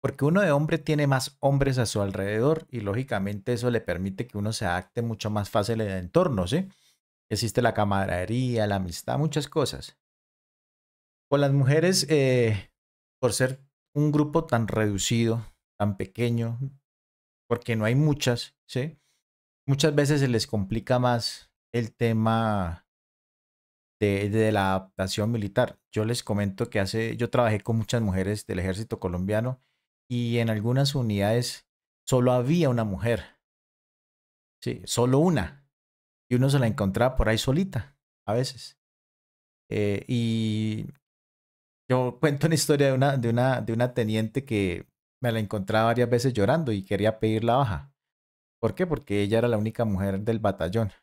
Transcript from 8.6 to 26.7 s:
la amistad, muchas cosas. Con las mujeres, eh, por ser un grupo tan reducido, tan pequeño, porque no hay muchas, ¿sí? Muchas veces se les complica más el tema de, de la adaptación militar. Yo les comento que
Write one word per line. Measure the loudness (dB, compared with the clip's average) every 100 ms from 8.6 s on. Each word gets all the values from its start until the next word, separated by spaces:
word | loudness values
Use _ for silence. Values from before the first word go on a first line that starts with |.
| 0
la | -2
amistad, | -4 -8 -4 -2
muchas | 0 -2 -4
cosas. | -2 -2 -4 -14 _ _ _ _ _ _ _ _ _ _ _ _ _ _
Con | 2
las | 4
mujeres, | 4 4 4 4 2 2
eh, | 2 4 4 2 0 -6 _ _ _ _ _
por | -2
ser | 2 -2 -2 _ _ _
un | 0 2
grupo | 2 2 0
tan | 0 0 0
reducido, | 0 0 0 0 2 2 0 -4 _ _ _
tan | -4 -2
pequeño, | -8 -4 -2 -2 -4 -6 -8 -10 _ _ _ _ _ _ _
porque | -4 -2
no | 0 2
hay |
muchas, | 4 4 2 0 -2 -4 _ _
¿sí? | -6 -6 -10 _ _ _ _ _ _ -2
Muchas | 2 4
veces | 4 2 2
se | 2
les | 2 0
complica | -4 -2 -4 0 2
más | 2 0 -2 -10 _ _ _
el | -4 -4
tema | _ 0 2 2 2 0 0 -2 -6 _ _ _ _ _ _ _ _ _ _ _ _
de, | 0 0 0
de | 0 2
la | 2 2
adaptación | 0 -4 -6 -6 -2 -2
militar. | -2 -2 -2 -2 -4 _
Yo | -4
les | -2 -4
comento | -4 -2 -2 -2
que | -4